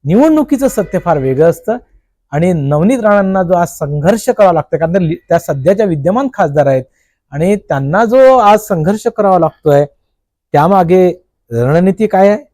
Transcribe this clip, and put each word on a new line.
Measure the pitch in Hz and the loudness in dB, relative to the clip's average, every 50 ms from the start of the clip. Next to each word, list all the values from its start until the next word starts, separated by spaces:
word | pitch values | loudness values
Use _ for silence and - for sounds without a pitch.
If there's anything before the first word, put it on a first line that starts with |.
| _ | _
निवडणुकीचं | 139 175 226 294 320 311 311 302 - 294 254 277 254 | 0 2 2 4 4 2 0 0 -2 -2 -2 -2 -2
सत्य | - - 190 - - 175 | -2 -4 -6 -4 -6 -6
फार | - 175 160 147 | -2 -2 -2 0
वेगळं | 131 131 131 131 160 170 | 0 -2 0 2 2 0
असतं | 160 - - - 226 247 _ _ _ _ _ _ _ _ _ _ | 0 -2 -6 -6 -6 -6 _ _ _ _ _ _ _ _ _ _
आणि | - 151 170 185 | -4 -2 0 0
नवनीत | 180 160 139 139 147 151 165 214 269 247 | 0 -2 -2 -2 -2 0 2 0 0 0
राणांना | 214 214 208 202 196 190 190 190 | 0 0 0 2 0 0 -2 -2
जो | 185 165 | -2 0
आज | 180 175 175 165 | 0 -2 -2 -4
संघर्ष | - - 160 143 147 147 143 180 233 220 - - | -6 -10 -8 -6 -6 -2 0 0 -2 0 -2 -4
करावा | 240 - 208 185 | 0 2 2 2
लागतो, | 170 156 147 _ - 156 | 2 0 -2 _ -4 -4
कारण | 165 165 | -4 -2
त्या | 175 196 | -2 -2
लि-, | 175 156 165 - _ _ | -2 -2 -4 -8 _ _
त्या | 170 170 | -2 -2
सध्याच्या | - - 151 135 131 165 196 196 220 | -2 -4 -8 -2 0 0 0 0 0
विद्यमान | 196 165 147 135 170 196 247 277 254 - | -2 -2 -2 -2 -2 -2 -2 -4 -4 -4
खासदार | - 190 156 139 151 143 | -4 -4 -2 0 0 0
आहेत | 139 135 131 131 _ _ _ _ _ _ _ _ _ | 0 0 -2 -4 _ _ _ _ _ _ _ _ _
आणि | 139 143 165 185 208 | -6 -4 -2 -2 -2
त्यांना | 196 _ _ 151 139 139 139 160 202 233 | -2 _ _ -6 -4 -4 -2 0 0 0
जो | 214 233 262 262 262 262 | 2 4 4 6 6 4
आज | 254 220 202 214 208 | 4 4 4 2 2
संघर्ष | - - 202 165 151 180 214 214 - | 0 -4 -4 -2 -2 -2 -4 -2 -6
करावा | 233 - - 202 196 185 175 | -6 -4 -2 0 0 2 2
लागतोय | 160 160 - _ _ 151 143 143 147 143 _ _ _ _ _ _ _ _ _ _ _ _ | 0 -2 -4 _ _ 2 2 2 0 -2 _ _ _ _ _ _ _ _ _ _ _ _
त्यामागे | - 147 147 175 196 190 180 165 180 185 180 180 170 - _ _ _ _ _ _ | -2 0 2 2 2 2 2 2 2 2 2 2 0 -4 _ _ _ _ _ _
रणनीती | 117 117 120 131 151 170 180 190 185 - 220 | -4 -4 -2 0 0 2 2 0 0 0 -2
काय | 208 - 185 196 202 | -2 2 2 2 2
आहे? | 208 254 294 _ | 2 -2 -6 _